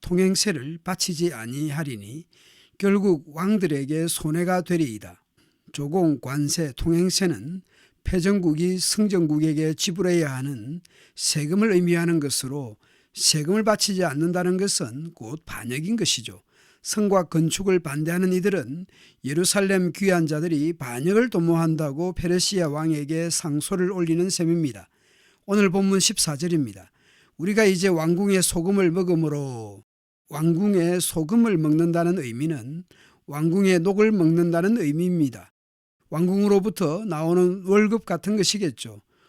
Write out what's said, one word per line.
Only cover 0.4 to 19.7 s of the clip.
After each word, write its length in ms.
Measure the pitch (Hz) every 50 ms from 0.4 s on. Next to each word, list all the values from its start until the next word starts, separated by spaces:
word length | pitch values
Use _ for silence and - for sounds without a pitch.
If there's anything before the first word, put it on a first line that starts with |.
| - 214 185 139 120 143 165 170 -
바치지 500 | - 185 - - - 180 143 170 175 147
아니하리니 920 | 113 113 113 127 143 151 156 143 151 165 143 127 104 98 101 123 156 175 _ _ _ _ _ _ _ _ _ _ -
결국 460 | - 196 196 208 190 208 180 147 - - 147
왕들에게 720 | 160 180 196 214 214 180 170 147 139 139 131 151 160 165
손해가 540 | 170 - - - 156 151 170 175 175 185 180
되리이다." 640 | 175 - 175 170 160 131 110 104 - 90 90 _ _ _ _ _ _ _ _ _ _ _ -
조공, 480 | - 143 143 156 190 180 160 147 123
관세, 540 | - 123 135 147 147 143 - - 165 143 123
통행세는 840 | - - 165 170 170 180 185 175 - 196 180 151 98 104 143 180 190 - _ _ _ _ _ _ _ -
패전국이 720 | - - 185 165 196 202 202 175 170 151 151 170 180 185 185
승전국에게 960 | 175 - - - 214 208 196 185 170 151 151 151 156 160 151 147 156 156 160
지불해야 640 | - - - 165 180 185 180 175 170 160 143 135
하는 460 | 127 131 143 143 120 104 131 156 175 - _ _ _ - _ _
세금을 580 | - - - - 156 147 147 175 202 214 226 196
의미하는 480 | 180 180 175 175 170 170 170 170 165
것으로 560 | 143 139 123 - - 127 135 147 135 117 104 _ _ _ _ _ _ _ -
세금을 500 | - - - - 156 147 151 196 214 214
바치지 400 | 220 208 202 - - 196 185 180
않는다는 540 | 160 135 143 160 175 175 180 180 180 180 185
것은 540 | 196 202 - - 165 117 110 135 156 165 160
곧 260 | - 117 107 143 160 _
반역인 500 | - - - 120 117 123 139 156 185 226
것이죠. 460 | 226 185 - - - 110 - 98 90 _ _ _ _ _ _ _ _ -
성곽 480 | - - 214 208 202 196 190 175 -
건축을 500 | - 165 160 160 - - 196 196 190 180
반대하는 540 | 170 147 139 151 156 160 170 180 190 185 185
이들은 500 | 185 175 202 196 180 127 110 139 170 185 - _ _ - - _ _ -
예루살렘 680 | 127 143 160 185 180 - 208 196 190